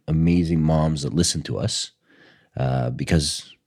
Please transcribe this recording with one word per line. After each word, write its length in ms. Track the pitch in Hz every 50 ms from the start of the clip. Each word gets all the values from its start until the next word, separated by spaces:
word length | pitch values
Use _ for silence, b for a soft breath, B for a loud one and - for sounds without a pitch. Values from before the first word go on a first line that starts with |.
| -
amazing 560 | - 78 78 82 82 87 90 85 80 85 80
moms 400 | 78 78 80 78 78 80 78 73
that 120 | 69 69 -
listen 260 | 82 85 - - 78 -
to 140 | - - -
us, 320 | - 120 - - - - _ _ b b b b b b b b b b b -
uh, 320 | 65 64 65 65 62 62
because 680 | 64 65 69 - 90 82 71 71 - - - - - _ _